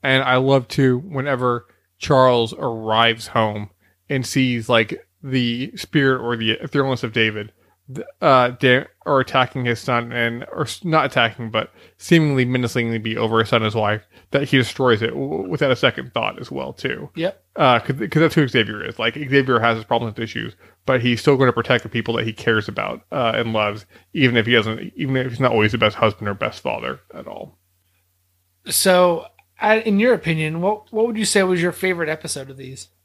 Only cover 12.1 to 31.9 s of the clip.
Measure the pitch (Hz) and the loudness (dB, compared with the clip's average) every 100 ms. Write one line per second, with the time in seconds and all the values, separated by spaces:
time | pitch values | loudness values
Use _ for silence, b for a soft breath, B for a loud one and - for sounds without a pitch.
12.1 | 170 151 139 123 127 120 127 117 113 110 | 4 4 2 2 0 0 -2 -2 -4 -4
13.1 | 110 110 113 110 120 110 107 107 107 _ | -4 0 2 2 2 2 0 0 -2 _
14.1 | b b 139 139 135 120 - 131 110 113 | b b -2 2 2 2 0 2 2 0
15.1 | 123 139 160 - 156 143 123 131 - 131 | -4 -6 -4 -4 -2 0 2 2 0 -6
16.1 | 120 107 - 123 135 65 - 131 - - | -4 -4 -6 -10 -8 -8 -8 -8 -8 -10
17.1 | - 170 - _ - 143 120 - 139 175 | -6 -6 -6 _ 0 4 4 0 -4 -2
18.1 | 156 160 160 139 120 107 104 - - 117 | 2 2 2 2 0 -2 -4 -10 -4 -4
19.1 | 139 143 139 131 120 117 113 110 117 117 | -4 0 2 2 2 2 0 -2 -2 -2
20.1 | 107 113 117 117 - b b - 131 120 | -8 -8 -8 -12 -14 b b -2 0 0
21.1 | 117 - 135 135 117 117 123 113 117 110 | 0 2 4 4 2 0 0 0 -8 -4
22.1 | 117 113 107 - 110 104 - 101 - _ | -4 -4 -4 0 0 -2 -6 -8 -8 _
23.1 | - 117 110 117 110 104 104 - b b | -4 -2 -2 -2 -2 -2 -4 -14 b b
24.1 | - 131 120 110 120 107 110 - - 139 | 0 2 2 4 2 2 -6 -10 -8 -4
25.1 | 135 127 117 127 113 107 113 110 - 110 | -2 -4 -2 0 2 2 2 0 2 -2
26.1 | - 104 98 - - - 58 62 65 _ | -2 -8 -6 -6 -6 -8 -6 -8 -10 _
27.1 | - - - - _ _ _ _ _ _ | -18 -16 -14 -16 _ _ _ _ _ _
28.1 | _ _ _ _ _ - - 190 180 180 | _ _ _ _ _ -6 0 4 6 4
29.1 | 165 - _ _ _ 208 220 220 202 240 | 2 -6 _ _ _ 2 2 2 2 2
30.1 | 220 165 160 156 165 180 214 _ 220 233 | 2 0 -2 -2 -2 -4 -4 _ -2 -2
31.1 | 220 208 208 190 180 175 - 185 | -2 0 2 2 2 0 -2 -4